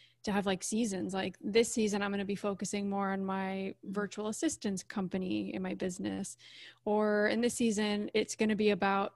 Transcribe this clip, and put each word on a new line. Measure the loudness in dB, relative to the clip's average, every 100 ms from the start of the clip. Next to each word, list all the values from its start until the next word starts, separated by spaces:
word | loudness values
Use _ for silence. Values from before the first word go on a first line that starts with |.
| -20 _
to | 0
have, | 0 2
like, | 0
seasons. | 0 0 0 0 -2
Like, | -2 -4 -4
this | 2 4 4
season, | 2 2 2
I'm | 0
gonna | -2 -2
be | -2
focusing | -2 -4 -4 -2 -2
more | 0 0
on | -2 -2
my | -2 -2 -4 -6 -8
virtual | -6 -4 -4 -4 -6
assistance | -2 -2 -2 -4 -4
company | -4 -4 -2 -2 -2 -2 -2
in | -4
my | -6
business. | -4 -4 -4 -4 -4 -6 -10 -20 -20 -20 -8
Or | 0 2 4 4 4
in | 4
this | 0 2
season, | 2 2 2 0 0
it's | 0 0 0
gonna | 2 4
be | 4
about | 4 2 2 0